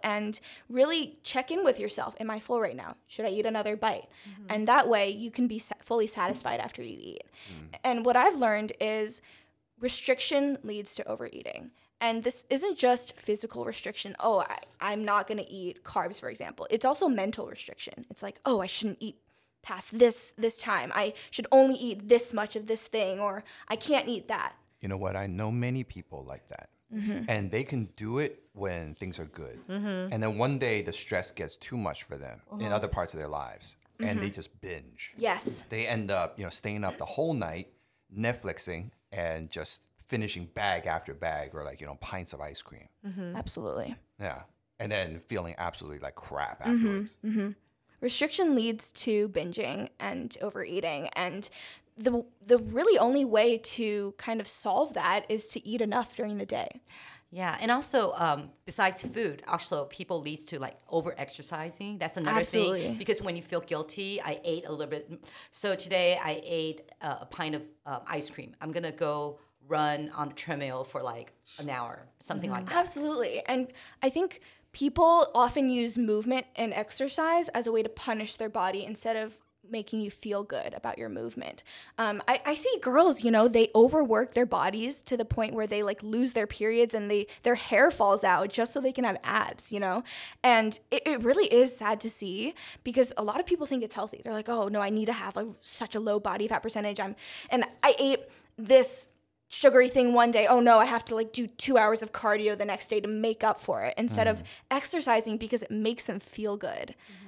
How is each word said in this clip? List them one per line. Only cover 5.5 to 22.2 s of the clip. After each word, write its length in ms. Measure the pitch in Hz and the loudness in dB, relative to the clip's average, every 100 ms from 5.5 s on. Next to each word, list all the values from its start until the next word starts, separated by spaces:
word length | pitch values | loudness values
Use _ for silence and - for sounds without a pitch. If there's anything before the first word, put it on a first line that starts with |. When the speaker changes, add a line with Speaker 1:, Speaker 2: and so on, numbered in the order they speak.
| 220 | 0
Speaker 1:
sa-, 160 | - - - | -8 -12 -2
fully 220 | 240 214 | 0 0
satisfied 520 | 220 185 220 - - | 0 -2 -2 -4 -4
after 220 | - - | -4 -8
you 160 | 120 82 | -12 -12
eat. 240 | 64 - - - - | -14 -14 -18 -20 -18
Speaker 3:
Mm. 260 | - 78 - | -16 -16 -4
Speaker 1:
And 220 | 254 240 233 | -2 0 4
what 100 | 247 | 6
I've 200 | 294 320 | 6 4
learned 340 | 240 208 214 - | 2 2 -2 -4
is 400 | 214 220 214 233 - - _ _ _ _ | -2 0 -4 -6 -14 -20 _ _ _ _
restriction 760 | 247 - - 262 - 285 285 269 | -4 -4 0 2 2 2 2 -2
leads 320 | 214 208 202 - | -6 -8 -8 -8
to 120 | - | -6
overeating. 640 | 110 120 - - - - _ _ _ | -6 -8 -10 -12 -12 -14 _ _ _
And 220 | 233 226 | -2 0
this 220 | 226 254 - | -2 -4 -2
isn't 300 | 277 381 339 | -2 0 2
just 360 | 247 247 - - | 4 4 0 -12
physical 480 | - 208 226 233 | -4 -4 -4 -8
restriction. 520 | - 220 - 220 202 - | -8 -8 -10 -10 -12 -2
"Oh, 200 | - 202 | 2 2
I, 180 | - - - _ | 0 -6 -12 _
I'm 260 | 196 208 214 | -6 -4 2
not 220 | 208 202 | 0 0
gonna 180 | 214 - | -6 -8
eat 360 | 196 180 - | -8 -10 -10
carbs," 360 | - - 175 196 | -6 -2 -2 -4
for 100 | - | -10
example. 340 | 110 82 - - | -8 -10 -8 -2
It's 120 | 226 254 | 0 2
also 220 | 294 370 | 2 2
mental 380 | 233 196 - - | 2 -2 -4 -8
restriction. 580 | - - - - - 247 | -10 -16 -14 -16 -16 -18
It's 140 | - | -12
like, 160 | 196 - | -12 -6
"Oh, 160 | - 233 | 0 0
I 60 | 190 | 0
shouldn't 320 | - 220 190 | -4 -4 -6
eat 160 | 214 - _ _ _ _ | -10 -14 _ _ _ _
past 340 | - 185 - 226 | -10 -10 -8 4
this, 320 | 240 226 - - | 4 4 -8 -4
this 200 | 226 - | -2 -2
time. 360 | - 196 123 - | -2 -2 0 -2
I 180 | 208 - - | -2 -4 -12
should 160 | - 220 | -8 6
only 240 | 269 269 262 | 8 8 4
eat 320 | 240 202 208 | -2 -6 4
this 260 | 233 | 4